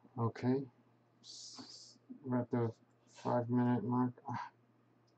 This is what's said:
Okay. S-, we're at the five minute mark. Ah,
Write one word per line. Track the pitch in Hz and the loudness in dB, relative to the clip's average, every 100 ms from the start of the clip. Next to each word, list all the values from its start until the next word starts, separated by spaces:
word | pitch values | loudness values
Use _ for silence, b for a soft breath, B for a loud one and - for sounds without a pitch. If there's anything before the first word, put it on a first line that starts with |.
| - - | -14 -2
Okay. | 113 - 123 131 135 - _ _ _ _ | -2 0 0 2 0 -12 _ _ _ _
S-, | - - - - - - - - _ - 135 | -20 -18 -16 -16 -16 -16 -20 -20 _ -14 -2
we're | 123 | -2
at | 123 | 0
the | 123 117 - _ _ _ | 2 0 -2 _ _ _
five | - 127 123 117 | -8 0 0 2
minute | 123 123 123 | 4 4 4
mark. | 120 123 127 - - | 2 2 2 -2 -6
Ah, | 123 - - _ _ _ _ _ | -6 -8 -14 _ _ _ _ _